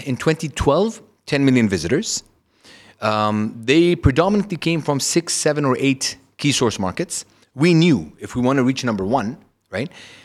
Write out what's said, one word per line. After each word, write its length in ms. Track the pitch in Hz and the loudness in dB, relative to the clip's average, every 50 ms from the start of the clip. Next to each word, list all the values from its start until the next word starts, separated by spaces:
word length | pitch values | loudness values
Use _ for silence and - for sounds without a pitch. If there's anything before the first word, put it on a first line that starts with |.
| - | -6
in 100 | 143 127 | -6 -6
twenty 320 | 117 - 165 160 156 - 151 | -2 0 0 0 0 -2 -8
twelve 540 | 127 - - 147 139 165 202 226 220 - - _ _ _ _ | -4 -2 2 2 4 4 2 0 -2 -8 -18 _ _ _ _
ten 180 | - 151 139 139 | -4 -2 2 4
million 240 | 135 127 123 113 104 | 4 4 4 4 2
visitors, 540 | 98 87 73 - 120 165 226 - - - - _ _ _ _ _ _ _ _ - - - - - - - 110 | 2 0 -2 0 -2 -2 -2 -4 -6 -8 -10 _ _ _ _ _ _ _ _ -20 -20 -20 -20 -20 -14 -6 -4
um, 520 | 107 107 107 107 107 107 107 107 110 110 117 113 | -2 0 2 0 0 0 0 -2 -4 -6 -6 0
they 320 | 120 139 165 175 175 175 | 2 4 4 4 4 2
predominantly 640 | 170 - 160 131 123 170 190 208 208 196 - - | 2 2 2 4 4 2 2 2 0 -2 -2 -6
came 240 | 156 - 160 170 160 | -4 -2 -2 -2 -2
from 200 | - - 143 135 | -2 -2 -2 -2
six, 340 | - - - 170 165 - - | -2 -2 -2 -2 -2 -2 -4
seven, 300 | - - 156 147 151 147 | -2 -2 -2 0 0 0
or 100 | 135 127 113 | 0 0 2
eight 380 | 131 139 131 127 - - - - _ _ _ - | 2 0 0 0 -4 -8 -8 -10 _ _ _ -4
key 140 | - 147 131 | -2 0 0
source 260 | - 131 113 98 - | 2 0 0 0 -2
markets. 480 | 98 92 90 - 175 - - - - _ _ _ _ _ - | -6 -6 -4 -6 -6 -6 -6 -12 -12 _ _ _ _ _ -4
We 200 | 127 147 180 175 | 0 2 4 4
knew 380 | 160 165 180 147 98 78 76 - - | 6 6 4 4 2 0 -6 -14 -16
if 160 | - 104 - | -14 -10 -6
we 80 | 123 123 | -2 0
wanna 200 | 127 135 139 123 | 0 2 2 2
reach 220 | 127 135 131 - | 0 0 -2 -2
number 200 | 123 113 95 95 | -4 -2 -2 -2
one, 320 | 98 117 117 104 107 135 - _ _ _ _ _ _ | -2 -2 -2 -2 -4 -8 -10 _ _ _ _ _ _
right, 200 | - 95 123 - - - - - - - | -8 -8 -8 -8 -10 -18 -20 -20 -20 -20